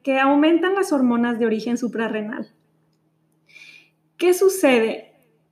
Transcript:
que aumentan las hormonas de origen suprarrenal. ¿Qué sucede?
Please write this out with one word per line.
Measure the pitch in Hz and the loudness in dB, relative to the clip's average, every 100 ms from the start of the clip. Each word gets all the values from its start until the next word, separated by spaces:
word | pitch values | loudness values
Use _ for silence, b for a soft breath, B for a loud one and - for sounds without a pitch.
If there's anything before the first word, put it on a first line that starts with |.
que | - 262 | -4 0
aumentan | 269 285 311 330 370 | 2 2 4 2 0
las | 392 381 | -2 0
hormonas | 285 247 233 240 226 | 0 0 0 -2 -2
de | 233 | -2
origen | 220 220 240 | -2 -4 -6
suprarrenal. | 233 214 226 214 214 - 220 _ _ _ _ _ _ _ _ _ B B B B B _ _ - | -6 -6 -6 -6 -8 -10 -14 _ _ _ _ _ _ _ _ _ B B B B B _ _ -2
¿Qué | 349 | 0
sucede? | 359 381 370 285 240 220 - - _ _ _ _ | 2 2 2 2 4 0 -4 -14 _ _ _ _